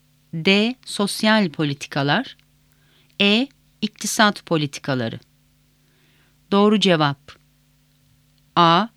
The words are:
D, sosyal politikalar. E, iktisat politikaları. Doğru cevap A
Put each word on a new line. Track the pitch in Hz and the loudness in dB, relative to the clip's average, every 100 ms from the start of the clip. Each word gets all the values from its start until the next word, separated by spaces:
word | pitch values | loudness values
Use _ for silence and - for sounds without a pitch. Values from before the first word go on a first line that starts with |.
| _ _ _ | _ _ _
D, | 165 160 202 220 254 | -4 0 2 0 -4
sosyal | - - 202 - 220 220 185 | -12 -6 -4 -2 0 2 0
politikalar. | 139 147 139 - 151 139 175 269 - _ _ _ _ _ _ _ - | -2 -4 -4 -8 -4 -2 -2 -4 -16 _ _ _ _ _ _ _ -2
E, | 202 214 277 _ _ - | 2 2 -2 _ _ -8
iktisat | 214 - 208 - 208 202 - | -8 -8 -8 0 0 0 -4
politikaları. | 165 147 - - 131 113 - _ _ _ _ _ _ _ _ _ _ _ _ - | -2 -4 -8 -6 -4 -4 -8 _ _ _ _ _ _ _ _ _ _ _ _ -2
Doğru | 202 208 214 | 2 4 2
cevap | 190 165 147 139 - - _ _ _ _ _ _ _ _ _ _ _ - | 2 2 0 -4 -14 -20 _ _ _ _ _ _ _ _ _ _ _ 2
A | 170 170 220 | 4 4 0